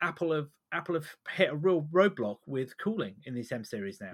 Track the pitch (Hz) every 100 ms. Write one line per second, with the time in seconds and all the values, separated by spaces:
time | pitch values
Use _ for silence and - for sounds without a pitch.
0 | 175 160 170 156 147 _ _ 165 160 165
1 | 151 - - - 170 147 185 175 151 175
2 | 202 185 104 104 - 135 131 - 208 220
3 | 107 98 135 123 117 120 107 110 98 -
4 | 95